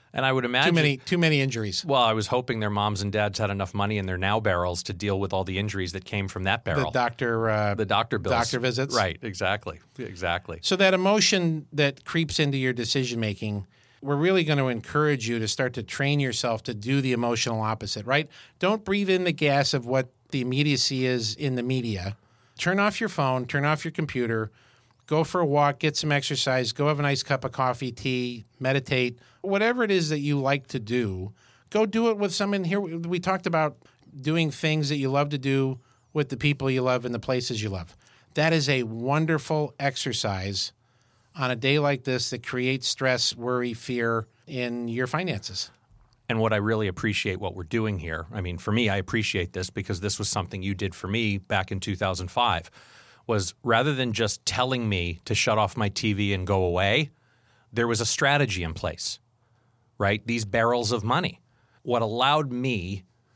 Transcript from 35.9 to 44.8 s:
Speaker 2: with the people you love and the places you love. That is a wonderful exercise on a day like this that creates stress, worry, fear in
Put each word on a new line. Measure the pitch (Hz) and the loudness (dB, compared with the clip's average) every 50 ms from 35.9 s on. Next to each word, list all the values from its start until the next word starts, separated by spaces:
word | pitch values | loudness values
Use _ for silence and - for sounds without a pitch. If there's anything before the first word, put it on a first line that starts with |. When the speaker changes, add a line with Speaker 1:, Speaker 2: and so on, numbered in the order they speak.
| _ _ _ _ | _ _ _ _
Speaker 2:
with | - 151 143 - | -2 -2 -2 -2
the | 135 | -2
people | - - 143 143 139 139 135 | 0 2 2 2 2 0 0
you | 131 127 | 2 2
love | 127 127 127 123 120 | 2 2 2 2 0
and | 123 | -2
the | 120 113 | -4 -4
places | - - 131 127 123 - 120 107 | -2 0 -2 0 0 -2 -4 -4
you | 104 104 | -4 -4
love. | 95 90 85 - - _ _ - _ _ _ _ - | -4 -6 -8 -10 -16 _ _ -20 _ _ _ _ -2
That | 147 156 160 | 0 2 4
is | 165 160 135 143 | 4 2 4 2
a | 139 131 120 | 2 2 0
wonderful | 110 113 117 120 131 143 156 160 156 160 147 - - 160 151 147 127 - - | -2 -4 -4 -2 0 2 2 2 2 0 0 0 -2 -2 -2 -2 -4 -4 -2
exercise | 135 139 131 - - 135 113 - - 104 98 95 92 101 98 95 - - - _ _ _ _ _ _ _ _ _ _ _ - | -2 -2 -2 -2 -4 -4 -2 -2 -2 -2 -2 -2 -4 -4 -4 -4 -6 -6 -8 _ _ _ _ _ _ _ _ _ _ _ -6
on | 151 135 127 | -4 -2 -2
a | 127 | -2
day | 117 123 135 143 151 | 0 2 2 4 4
like | 143 143 139 135 - | 4 2 0 0 -2
this | 135 127 123 120 - | -2 -2 -2 -2 -4
that | 127 117 - | -6 -8 -8
creates | - - 127 123 127 135 127 123 | -6 -4 -2 0 0 -2 -2 -2
stress, | - - - 135 131 127 117 - - - | -4 -2 0 2 2 2 2 0 -2 -2
worry, | 123 117 123 123 123 123 123 113 | -4 -4 -2 -2 0 -2 -4 -6
fear | - - - 123 120 117 117 113 113 110 - _ _ _ | -6 -6 -4 -2 0 2 2 0 0 -2 -6 _ _ _
in | - 131 127 123 120 117 120 | -10 -6 -4 -4 -4 -4 -4